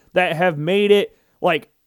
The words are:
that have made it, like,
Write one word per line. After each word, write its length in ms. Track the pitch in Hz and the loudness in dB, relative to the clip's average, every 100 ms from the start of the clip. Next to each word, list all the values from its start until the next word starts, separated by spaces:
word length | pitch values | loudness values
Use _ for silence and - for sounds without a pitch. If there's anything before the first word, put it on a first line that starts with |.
| _ | _
that 220 | 180 180 160 | -2 -2 0
have 200 | 180 147 | -2 -2
made 360 | 156 202 208 | -2 0 2
it, 260 | 202 175 _ _ - | 2 0 _ _ -4
like, 280 | 175 160 - _ | -2 -2 -6 _